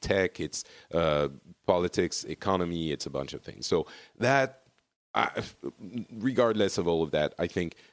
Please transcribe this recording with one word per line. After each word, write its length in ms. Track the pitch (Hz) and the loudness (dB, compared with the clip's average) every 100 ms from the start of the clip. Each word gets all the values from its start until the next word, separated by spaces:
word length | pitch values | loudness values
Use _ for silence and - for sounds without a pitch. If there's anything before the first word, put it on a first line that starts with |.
tech, 400 | - 98 92 - | 0 2 2 0
it's, 240 | 78 - - - - | -6 -8 -14 -18 -4
uh, 360 | 82 80 73 71 69 - - - | 0 2 2 0 -4 -20 -8 0
politics, 600 | 90 87 - 87 - - | 2 2 0 -2 -2 -8
economy, 680 | - 101 95 87 85 80 | -6 0 0 0 -2 -2
it's 140 | 71 76 | -4 -6
a 40 | |
bunch 240 | 67 67 | -6 -8
of 80 | - | -10
things. 240 | - - - | -14 -10 0
So 220 | 87 - - - - | 0 0 -8 -18 -4
that, 400 | 120 139 131 - _ _ _ _ _ | 2 2 2 -4 _ _ _ _ _
I, 160 | 110 110 - 113 - 69 - 90 117 101 | -2 -2 -2 -8 -8 -12 -12 -12 -10 -10
regardless 680 | 113 120 127 117 107 101 - | -4 -2 4 4 4 2 2
of 100 | 87 | 2
all 160 | 82 | 2
of 80 | 78 | 2
that, 220 | 76 76 - | 2 0 0
I 100 | 87 | -4
think 280 | - 85 - - | -2 -4 -6 -20